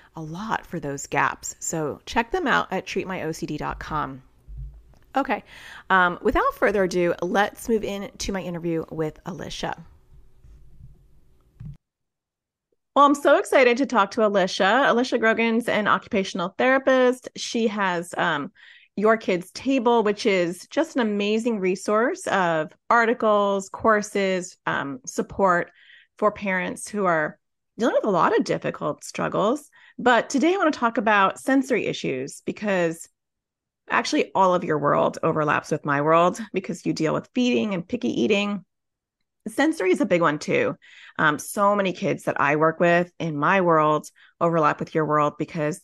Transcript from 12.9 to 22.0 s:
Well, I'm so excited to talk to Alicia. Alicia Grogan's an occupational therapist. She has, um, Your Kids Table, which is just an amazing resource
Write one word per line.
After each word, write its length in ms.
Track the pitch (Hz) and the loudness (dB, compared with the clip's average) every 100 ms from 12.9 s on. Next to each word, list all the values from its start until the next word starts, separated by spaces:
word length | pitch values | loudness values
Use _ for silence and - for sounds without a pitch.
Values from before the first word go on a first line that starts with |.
| - | 4
Well, 100 | 285 | 6
I'm 80 | |
so 240 | 285 349 311 | 6 4 4
excited 400 | 415 302 247 240 | 4 4 4 4
to 80 | 277 | 0
talk 240 | 240 196 | 2 0
to 140 | - 214 | 2 2
Alicia. 600 | 202 185 - 190 233 285 | 4 0 2 4 4 4
Alicia 320 | 233 254 247 | 2 0 0
Grogan's 500 | 220 220 233 226 240 | 2 2 2 0 0
an 180 | 208 202 | 0 2
occupational 680 | 165 - 208 190 190 180 - | 0 0 -4 -2 -4 -6 0
therapist. 720 | 247 269 262 262 254 254 - - | 2 2 4 4 4 2 -6 -12
She 320 | - 240 226 | -6 -2 0
has, 440 | 208 190 175 175 - | 0 -2 -2 -4 -2
um, 340 | 175 151 139 _ - - _ - | 0 0 -4 _ -20 -20 _ 0
Your 220 | 208 226 | 2 2
Kids 340 | - 180 170 | 2 -2 -4
Table, 500 | - 262 269 233 233 | -8 0 2 4 2
which 240 | 214 208 233 | 2 0 2
is 400 | 190 175 185 - | 2 0 -4 -6
just 240 | - 320 277 | -2 -2 0
an 80 | |
amazing 560 | 220 208 202 220 240 220 | -2 0 0 0 0 -2
resource 640 | 185 185 - 214 | -2 -2 0 0